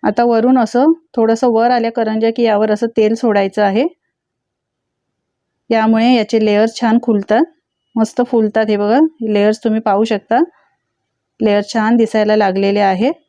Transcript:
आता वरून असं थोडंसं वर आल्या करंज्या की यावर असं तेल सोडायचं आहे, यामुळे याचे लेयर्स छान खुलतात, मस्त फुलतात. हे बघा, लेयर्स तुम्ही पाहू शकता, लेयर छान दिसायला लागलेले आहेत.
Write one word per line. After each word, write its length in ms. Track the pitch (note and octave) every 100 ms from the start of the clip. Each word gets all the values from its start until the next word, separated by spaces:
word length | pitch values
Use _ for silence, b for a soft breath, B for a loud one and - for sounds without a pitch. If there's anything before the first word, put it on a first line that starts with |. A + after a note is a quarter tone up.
आता 220 | A3+ G#3
वरून 340 | A#3+ A3+ A#3+ C4
असं 260 | A3 B3 D4 E4 _ -
थोडंसं 320 | A3+ A3+ B3
वर 200 | A3 A#3+
आल्या 220 | B3 A3+
करंज्या 380 | A3+ A3 A3 A3+ A3+
की 60 |
यावर 280 | A#3 G#3 G#3+
असं 160 | G#3 A#3
तेल 280 | A#3 G#3+
सोडायचं 480 | A3+ A#3+ G3+ G3 G3
आहे, 240 | G3+ G3 D#4+ _ _ _ _ _ _ _ _ _ _ _ _ _ _ _ _ _ _
यामुळे 440 | A3+ A3 A3 A#3
याचे 300 | B3 G#3+ A3+
लेयर्स 360 | G#3+ G#3 A3+ -
छान 180 | A#3 A#3
खुलतात, 400 | - G#3 G3 A3 E4+ _ _ _ _ A3+
मस्त 260 | A3 - A#3+
फुलतात. 400 | A#3 G#3+ A3 G#3+
हे 80 | G#3
बघा, 220 | G#3 B3 D#4+ D#4
लेयर्स 420 | A3 G#3 G#3 G#3+
तुम्ही 160 | A#3 A3
पाहू 240 | A3 G3
शकता, 340 | A3+ G#3 _ A#3+ E4+ b b b _ _ _ _ _ _
लेयर 180 | A3 G3+ G#3
छान 220 | A#3 G#3+ A#3+
दिसायला 400 | A3+ A3 G#3 G#3+
लागलेले 440 | G3+ F#3+ G3 G3+
आहेत. 320 | G3+ F#3 A#3+ E4+